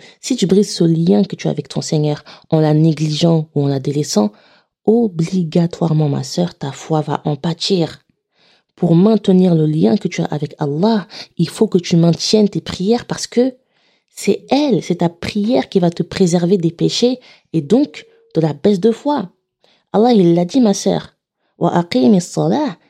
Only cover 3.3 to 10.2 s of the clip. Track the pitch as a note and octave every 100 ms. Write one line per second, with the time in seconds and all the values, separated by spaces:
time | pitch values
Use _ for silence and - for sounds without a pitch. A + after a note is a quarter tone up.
3.3 | E3 D#3 D3 C#3+ C#3 C3+ C#3+ D3 - G#3
4.3 | - _ _ _ _ - A3+ A#3 E3 E3
5.3 | F#3 E3+ F3 E3+ - E3 D#3 D3+ C#3 C3+
6.3 | - F3 - C#3 - - D#3 D3+ C#3+ -
7.3 | D3 E3+ E3 - G3 D#3 - _ _ _
8.3 | _ _ _ _ - F3 E3 G3+ A3 G#3
9.3 | F#3 F#3 E3 D#3 D#3 G3+ A3 F3+ -